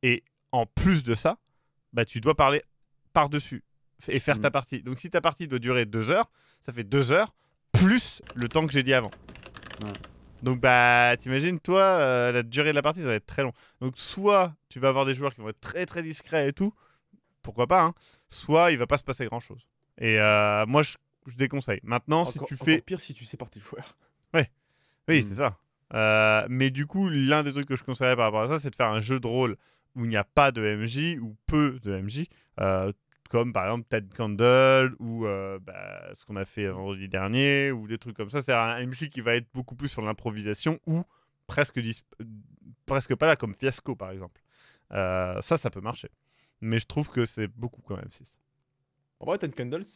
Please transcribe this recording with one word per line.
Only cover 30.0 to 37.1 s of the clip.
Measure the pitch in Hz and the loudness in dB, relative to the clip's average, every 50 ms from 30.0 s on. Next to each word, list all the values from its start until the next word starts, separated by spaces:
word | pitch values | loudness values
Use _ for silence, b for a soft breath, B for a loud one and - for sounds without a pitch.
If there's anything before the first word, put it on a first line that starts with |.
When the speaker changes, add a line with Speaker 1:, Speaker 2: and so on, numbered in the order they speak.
| 117 | -4
Speaker 1:
il | 117 | -2
n'y | 113 104 | 0 -2
a | 101 | -2
pas | _ _ - 143 139 | _ _ 4 4 4
de | 123 113 107 | 4 0 -2
M | 107 104 104 110 | -2 -2 -2 -4
J | 113 117 139 151 170 170 139 | -4 -4 -4 -4 -4 -4 -6
ou | 113 110 107 _ _ - | -8 -12 -12 _ _ -2
peu | 156 151 147 143 127 131 | 0 2 2 2 0 -4
de | 107 104 98 | -8 -6 -6
M | 95 95 101 | -6 -6 -6
J, | 110 139 165 - b b b b b - | -8 -8 -10 -10 b b b b b -2
euh, | - 95 95 95 92 98 101 _ _ _ _ _ _ - | 0 0 0 0 -2 -4 -6 _ _ _ _ _ _ -2
comme | - 117 120 123 110 | -2 -2 0 0 -2
par | 104 90 | -2 -2
exemple | 95 113 120 113 _ | -2 -4 -4 -6 _
Ted | - 110 101 95 - | -6 -6 -6 -6 -10
Candle | - 113 107 104 98 113 120 123 131 131 131 135 135 131 131 127 - | -6 -6 -4 0 4 4 6 6 8 8 6 6 6 4 2 -2 -6
ou, | 117 117 113 117 110 | -8 -8 -6 -4 -4
euh, | 107 101 98 95 98 98 95 | -4 -4 -4 -6 -8 -10 -12
bah, | 95 - 92 95 95 98 - 92 87 90 98 | -14 -16 -18 -16 -16 -16 -16 -16 -16 -18 -20
ce | - - | -20 -16
qu'on | _ 104 | _ -8
a | 98 98 | -8 -8
fait | - - - 104 98 | -8 -6 -6 -6 -6
vendredi | 92 92 95 98 98 95 98 | -6 -6 -8 -8 -8 -8 -10
dernier | 98 | -6